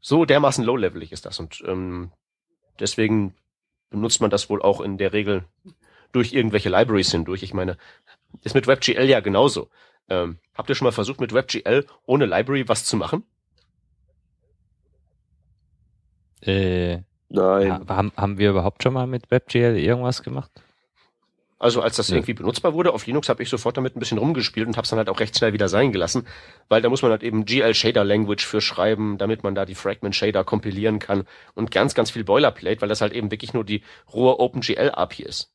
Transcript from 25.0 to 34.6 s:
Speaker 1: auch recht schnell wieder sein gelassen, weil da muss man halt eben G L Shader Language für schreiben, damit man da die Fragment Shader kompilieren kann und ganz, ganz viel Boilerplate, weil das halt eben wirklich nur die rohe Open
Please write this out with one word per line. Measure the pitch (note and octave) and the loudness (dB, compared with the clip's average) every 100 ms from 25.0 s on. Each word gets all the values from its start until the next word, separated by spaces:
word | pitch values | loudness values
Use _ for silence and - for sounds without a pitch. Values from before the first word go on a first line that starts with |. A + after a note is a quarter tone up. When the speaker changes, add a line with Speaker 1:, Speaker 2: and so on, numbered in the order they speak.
| G#2+ | -2
Speaker 1:
auch | F#2+ | -2
recht | G#2+ - | -4 0
schnell | A#2 | 0
wieder | G#2 G2 | 2 0
sein | F#2+ C3+ | 2 2
gelassen, | G2 E2+ B2+ A#2 - - - _ | 2 0 -2 -4 -18 -20 -20 _
weil | A2 | 2
da | A#2+ | 4
muss | C3 | 2
man | B2 | 2
halt | A2 | 2
eben | A#2 G#2+ | 0 -2
G | G#2 B2+ | 0 2
L | A2+ | 4
Shader | A2 A2 G#2+ | 4 2 2
Language | G2+ G#2 G#2 G2+ | 4 2 2 -2
für | - G#2+ | -2 -2
schreiben, | - - G2+ G#2+ G#2+ G2+ | -2 0 0 2 -2 -2
damit | G2+ A2 | -2 -2
man | G2+ | -2
da | G2 | -4
die | F#2+ | -6
Fragment | F#2 G2 G2 G2+ | -6 -6 -4 -4
Shader | G2 G#2 G2+ | -2 0 0
kompilieren | F#2+ G#2+ G#2+ F#2+ G#2+ G#2+ | 0 -2 -2 -2 -2 -2
kann | - G2+ F#2 - - | -2 -4 -4 -14 -18
und | - A#2 | -8 -2
ganz, | F#2 C3+ | 2 2
ganz | - A2 | 2 -2
viel | A#2+ | -4
Boilerplate, | G#2 G#2+ C#3+ - F2 A2 | 0 4 4 0 -6 -2
weil | G#2 | -2
das | G#2 | -2
halt | G#2+ | -2
eben | A#2+ G#2+ | -2 -6
wirklich | G#2+ - | -6 -6
nur | B2 | -6
die | G#2 G#2 - - _ | -4 -6 -8 -20 _
rohe | G#2+ B2+ C3 | 2 2 4
Open | B2 C3 | 0 -2